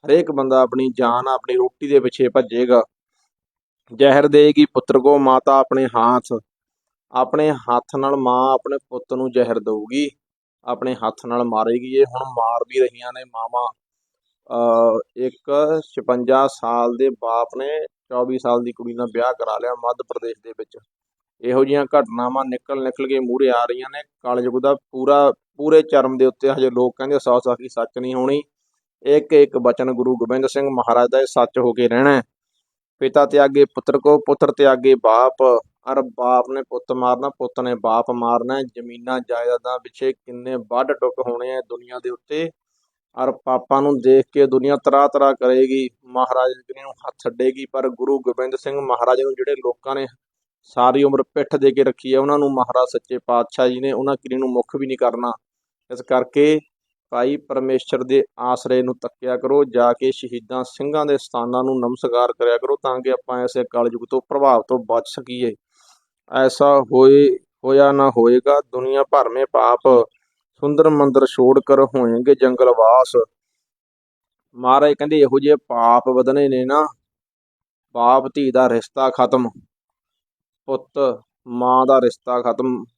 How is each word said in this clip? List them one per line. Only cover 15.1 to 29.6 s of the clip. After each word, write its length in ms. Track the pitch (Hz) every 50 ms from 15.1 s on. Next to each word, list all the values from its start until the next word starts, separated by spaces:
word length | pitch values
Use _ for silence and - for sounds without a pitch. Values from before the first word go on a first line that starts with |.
| _
ਇੱਕ 640 | - 127 127 - _ _ - 143 143 151 151 160 160 151
ਛਪੰਜਾ 600 | - _ - 107 - 123 123 123 120 131 131 139
ਸਾਲ 500 | 139 - - - 117 117 120 120 120 120
ਦੇ 140 | 117 131 135
ਬਾਪ 380 | 123 _ - 113 113 117 117 117 -
ਨੇ 300 | 123 135 143 151 156 151
ਚੌਵੀ 520 | - _ _ _ _ 127 123 123 127 131 127
ਸਾਲ 240 | - 120 120 120 120
ਦੀ 100 | 120 120
ਕੁੜੀ 220 | _ 120 117 117
ਨਾਲ 120 | 117 123
ਵਿਆਹ 260 | 117 110 117 117 127 127
ਕਰਾ 260 | - 117 110 107 110
ਲਿਆ 160 | 113 120 123
ਮੱਧ 320 | 117 117 120 120 _ 117 _
ਪ੍ਰਦੇਸ਼ 300 | - 120 113 117 113 _ _
ਦੇ 60 | 113
ਵਿੱਚ। 280 | 113 _ 110 _ _ 110 _ _ _ _ _ _ _ _ _ _ _ _
ਇਹੋ 240 | 117 120 127 131 139
ਜਿਹੀਆਂ 200 | 135 139 143 139
ਘਟਨਾਵਾਂ 600 | 131 - 147 131 110 113 120 123 123 131 135 135
ਨਿਕਲ 380 | 131 123 123 _ _ 139 135 131
ਨਿਕਲ 240 | 131 127 - 135
ਕੇ 120 | 131 135 135
ਮੂਹਰੇ 320 | 131 120 120 131 139 131
ਆ 140 | 123 120 120
ਰਹੀਆਂ 240 | 120 120 123 131 135 139
ਨੇ। 100 | 147 147
ਕਲਯੁੱਗ 600 | _ _ _ _ 123 123 123 123 123 123 127 127
ਦਾ 120 | 139 143
ਪੂਰਾ, 580 | 135 _ _ - 131 127 135 143 143 143 139 - _ _ _ _
ਪੂਰੇ 260 | _ 143 156 156 160 156
ਚਰਮ 340 | 156 156 139 127 131 131
ਦੇ 100 | 127 131
ਉੱਤੇ 240 | 131 123 _ - 135
ਹਜੇ 200 | 131 131 131 131
ਲੋਕ 240 | 123 123 127 127 -
ਕਹਿੰਦੇ 220 | _ 135 135 143 135
ਸੌ 200 | - 139 123 123
ਸਾਖੀ 300 | - 127 123 - 120 127
ਸੱਚ 300 | - - 117 113 _ 127
ਨਹੀਂ 160 | 127 127 127
ਹੋਣੀ। 280 | 127 127 131 139 147 151 _ _ _ _ _ _ _ _ _ _ _ _
ਇੱਕ 300 | 135 143 151 151 151 160
ਇੱਕ 260 | 147 143 139 -
ਬਚਨ 340 | 127